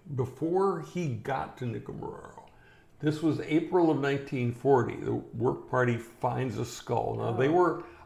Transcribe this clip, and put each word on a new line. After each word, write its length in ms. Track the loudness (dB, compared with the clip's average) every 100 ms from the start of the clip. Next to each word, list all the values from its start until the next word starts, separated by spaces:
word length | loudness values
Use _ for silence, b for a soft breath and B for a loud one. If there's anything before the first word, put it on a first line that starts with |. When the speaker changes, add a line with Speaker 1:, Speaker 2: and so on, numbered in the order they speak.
| -10
Speaker 1:
before 680 | -4 -4 -4 -2 2 0 -2 -6
he 160 | -4 -4
got 480 | -4 -4 -4 -6 -6
to 60 |
Nicomoro. 760 | -6 -6 -8 -10 -10 -10 -14 -18 -20 b b b b -4
This 200 | -2 2
was 200 | 2 0
April 500 | 2 0 2 4 4
of 80 | 4
nineteen 540 | 2 0 -2 -2 -2
forty. 420 | 0 4 6 4 -2
The 180 | -4
work 540 | -4 -4 -2 -2 -2 -2
party 280 | 2 2 0
finds 640 | -4 -6 -4 -2 -4 -4
a 60 |
skull. 520 | -6 -8 -4 -2 -2 -2
Now, 140 | -2
they 160 | 2 4
Speaker 2:
Oh. 40 |
Speaker 1:
were 300 | 6 4 2 B B